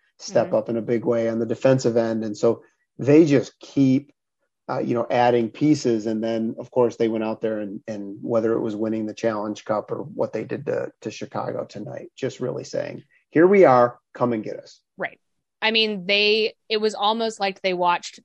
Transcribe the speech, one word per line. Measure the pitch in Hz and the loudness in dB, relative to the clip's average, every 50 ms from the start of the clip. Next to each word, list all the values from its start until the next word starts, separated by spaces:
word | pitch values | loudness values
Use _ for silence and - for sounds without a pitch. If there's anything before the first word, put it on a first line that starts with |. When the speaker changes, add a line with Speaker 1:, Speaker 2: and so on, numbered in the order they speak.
| _ _ _ _ | _ _ _ _
Speaker 1:
step | - - 196 120 110 | -10 -2 0 0 0
Speaker 2:
Mm-hmm. | 90 - | 2 0
Speaker 1:
up | 110 - - | -2 -2 -2
in | 113 117 | -4 -4
a | |
big | 107 123 120 113 101 | -2 -2 -2 -2 0
way | 120 117 117 113 113 | 0 -2 0 0 -2
on | 113 113 | -2 -2
the | 120 | -4
defensive | 113 117 - - 135 131 131 131 123 113 120 | -4 -4 0 2 2 2 4 2 0 0 2
end. | 113 113 113 110 110 | 0 0 -2 -4 -4
And | 107 104 | -6 -6
so | - - 117 110 - - _ _ _ _ _ _ - | 0 0 0 0 0 -6 _ _ _ _ _ _ -4
they | 120 127 147 156 170 | 2 6 8 8 8
just | 147 143 120 98 - _ _ | 8 6 2 2 -2 _ _
keep, | - - - 139 139 131 131 139 143 _ _ _ _ _ _ _ _ _ _ _ - | -16 -6 0 2 4 4 4 2 0 _ _ _ _ _ _ _ _ _ _ _ -10
uh, | - 131 135 | -8 -6 -6
you | 131 131 123 | -4 -2 -2
know, | 117 117 - | -2 -2 0
adding | - 123 120 120 120 120 117 110 | 2 2 4 4 4 2 0 -2
pieces. | - - 147 151 151 139 - 127 117 110 104 | -2 0 2 2 2 2 2 0 0 0 -2
And | 113 110 110 110 | -4 -4 -4 -4
then, | 113 113 113 113 113 117 - | -4 -2 -2 -4 -4 -6 -8
of | 117 - | -12 -4
course, | - 131 123 113 - | 0 2 2 2 2
they | - 117 113 | 0 -2 -2
went | 113 110 107 | 0 -2 -4
out | 110 110 - | -4 -6 -4
there | - 110 110 104 | -4 -6 -4 -4
and, | 107 98 98 - - | -8 -10 -12 -12 -12
and | - 110 101 101 101 101 123 | -12 -12 -10 -10 -12 -12 -10
whether | 123 123 120 113 110 113 113 | -6 -2 -2 0 0 0 0
it | - | 0
was | - 113 104 | -2 -4 -4
winning | 104 110 110 110 110 107 | -4 -4 -4 -4 -4 -6
the | 107 104 | -6 -8
Challenge | - - 113 110 104 104 107 104 - | -4 -4 -4 -2 -2 -6 -6 -8 -10
Cup | - - 110 104 - - | -6 -4 -4 -4 -4 -6
or | 117 107 | -10 -10
what | - 151 - - - - | -10 -12 -6 -6 -6 -4
they | - 110 - | -4 -8 -8
did | - 117 - - | -8 -8 -8 -6
to, | - - - - - _ _ | -6 -4 -4 -6 -8 _ _
to | - 110 | -12 -12
Chicago | 107 - 107 - - 107 - - 113 - - | -10 -10 -14 -10 -10 -8 -8 -6 -8 -8 -10
tonight, | - - 101 107 - - - 117 - _ | -10 -12 -14 -14 -12 -14 -14 -16 -16 _
just | - 135 123 - - | -8 -8 -8 -6 -6
really | 127 - - - - | -8 -6 -6 -8 -10
saying, | - - 50 50 50 - - - _ _ _ _ _ | -8 -6 -6 -6 -6 -10 -14 -18 _ _ _ _ _
"Here | - 143 170 185 | 4 6 6 8
we | 208 196 180 | 8 8 8
are, | 143 127 123 120 120 - _ _ _ - | 8 8 8 6 4 2 _ _ _ -4
come | - 123 123 | -2 -2 -2
and | 117 110 98 | -2 -4 -6
get | 104 - - | -8 -12 -14
us." | - - - _ _ _ _ | -14 -20 -20 _ _ _ _
Speaker 2:
Right. | - 175 - - _ _ _ _ _ _ _ _ - | -10 -10 -10 -10 _ _ _ _ _ _ _ _ -4
I | 208 220 | -4 0
mean, | 226 226 220 214 214 190 175 | 0 2 0 0 -2 -4 -2
they, | 190 202 202 208 208 214 220 214 - - _ _ - | 0 0 2 2 2 2 2 0 -2 -6 _ _ -6
it | 226 214 | -4 -2
was | 214 220 208 | -2 -2 -2
almost | - 202 208 226 226 226 226 220 - | 0 -2 -2 0 0 -4 -6 -4 -4
like | 196 196 190 - | -4 -4 -4 -4
they | - 190 180 | -4 -4 -2
watched | 175 180 175 175 - - - - - | 0 0 0 0 -2 -4 -10 -18 -18